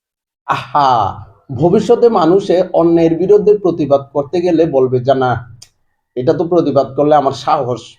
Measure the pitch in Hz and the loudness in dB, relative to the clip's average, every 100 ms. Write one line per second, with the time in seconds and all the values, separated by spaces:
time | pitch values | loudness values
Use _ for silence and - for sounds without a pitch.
0 | _ _ _ _ - 139 - 147 139 123 | _ _ _ _ -8 -8 -4 0 2 2
1 | 95 - - _ - 123 165 208 - 233 | 0 -6 -16 _ -12 -2 0 2 2 2
2 | 233 214 160 196 196 175 185 165 170 170 | 2 2 2 2 2 0 0 0 2 2
3 | 165 165 190 208 208 208 180 165 143 139 | 2 0 2 2 4 0 0 -2 0 -2
4 | - 147 143 185 180 160 165 135 131 127 | -2 -6 -4 -4 0 0 0 0 0 0
5 | 123 131 131 113 - - - _ _ _ | 0 0 0 -4 -8 -20 -20 _ _ _
6 | _ 123 123 147 170 175 147 135 135 - | _ -4 -2 -2 0 0 0 0 -2 -2
7 | 147 151 135 127 - 156 123 117 - | 0 2 0 -4 -4 -4 -4 -8 -10